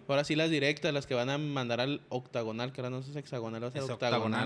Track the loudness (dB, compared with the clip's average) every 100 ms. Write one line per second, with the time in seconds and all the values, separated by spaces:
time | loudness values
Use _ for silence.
0 | 2 2 4 2 4 4 4 2 0 0
1 | 0 0 2 0 -2 -2 0 0 0 -2
2 | -4 -6 -4 -4 -2 -2 -4 -4 -4 -4
3 | -6 -8 -6 -6 -4 -4 -6 -4 -4 -2
4 | 2 2 2 2